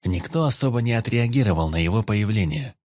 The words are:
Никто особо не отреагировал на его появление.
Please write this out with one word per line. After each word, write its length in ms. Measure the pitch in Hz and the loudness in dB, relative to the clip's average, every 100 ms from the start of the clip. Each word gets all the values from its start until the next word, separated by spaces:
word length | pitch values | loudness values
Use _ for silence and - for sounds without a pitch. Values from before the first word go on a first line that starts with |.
Никто 400 | - 90 - 165 | -4 -4 -4 -2
особо 360 | 156 - 135 120 | 0 0 0 0
не 120 | 117 | 0
отреагировал 760 | 117 113 120 120 131 113 82 80 | 0 0 0 2 2 2 2 0
на 60 | 80 | 0
его 260 | 82 107 | 2 0
появление. 720 | 110 104 104 110 87 76 135 - | 0 0 0 0 0 -2 -8 -14